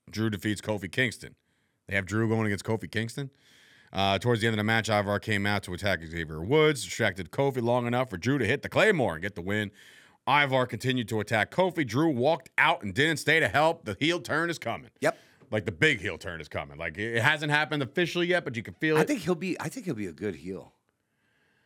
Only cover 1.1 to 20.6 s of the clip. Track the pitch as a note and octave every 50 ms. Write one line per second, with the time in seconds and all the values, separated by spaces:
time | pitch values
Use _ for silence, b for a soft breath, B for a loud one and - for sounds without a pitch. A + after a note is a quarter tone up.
1.1 | - - - A1+ - _ _ _ _ _ _ _ _ _ _ - G2 G2 F#2+ -
2.1 | G#2 A2 A2+ A2 A2+ A2+ A2 G#2 G2+ - - A2 A2+ G2+ F#2 E2+ - A2 A2+ A#2
3.1 | - C#3+ C#3 C3+ - b b b b b b b b b b b b F#2+ G2 G2
4.1 | G2 F#2+ G#2+ B2 A#2+ G#2 A2+ A#2 A2 G#2+ G#2+ A2 A2+ A2+ G2+ A2 G#2+ G#2 G2 G#2
5.1 | G#2 G2 - A2+ G#2 G2 G2+ G2+ G#2 G2 - F#2+ F2 E2+ G2+ G2+ F2+ E2 E2 D#2
6.1 | E2 E2+ D#2+ D2+ D#2 D#2 E2+ A2 D3 D#3 D3+ D#3 D3 A#2+ F#2 F2 - - A2+ G2+
7.1 | F2+ G2 E2+ - - C#3 C#3 C#3 C3+ B2+ A2+ A#2+ B2 B2 A#2+ A#2+ A#2+ B2+ C3 B2
8.1 | F#2+ E2+ F#2+ B2 D3 C#3 G#2+ G2+ C#3 D3 - - - C#3+ F#3+ A3 G3 D3 A#2 F2+
9.1 | D#2+ D#2 F#2 G2+ - F2 F2 G2 G#2 G#2+ G#2 G2 - B B B B B B B
10.1 | B B B B2 C3+ D3 C#3+ C3 C3 B2+ B2+ - A#2 G#2+ - C3 B2+ B2+ A2+ -
11.1 | A2+ G#2+ G2+ - A#2 G#2+ G2+ - - F3+ F#3+ F3+ - E3 C#3+ G#2+ G#2+ C#3 E3 E3
12.1 | C3+ A#2 B2 D#3 E3 D3 - - _ - C#3+ D#3+ E3+ - - G2 F2 C3 D3+ E3
13.1 | D#3 - - C#3+ D#3 D#3+ C#3 A2 - C#3+ D#3 E3 E3 - - G#2+ F#2+ - D3 D#3+
14.1 | F3 F3 B2 - C#3 D#3+ E3+ E3+ D#3+ - - A#2+ G#2 D#2 A#2+ - _ - C3+ D#3+
15.1 | - B B B B B B - G#2+ G#2+ - G#2+ F2 - D#3 D#3 C3+ F#2 F2 G2+
16.1 | E2 D#2+ - F#2+ E2 D#2+ D2+ - - F2 D2 C#2 C#2+ D2+ E2+ E2+ D#2+ G2 G#2+ A#2
17.1 | A#2 A2+ A2+ D3 D#3 D3 D#3 D3 D3 D3+ D3+ C3+ D3+ D3 C3 - - F3+ F3 -
18.1 | - F3 E3+ F3 F3+ E3+ - - A2+ A#2 F#2 G2+ - - D#3 D#3 D#3 D3+ F#3 B3
19.1 | D4+ G#3+ D3+ F3 F3+ D3+ - F3 - - - D#3 - C4+ F#3 F#3 A#2+ G#2 G2+ F2
20.1 | D2 C#2+ G2+ G#2 E2+ C#2 D#2+ F#2 F#2+ D#2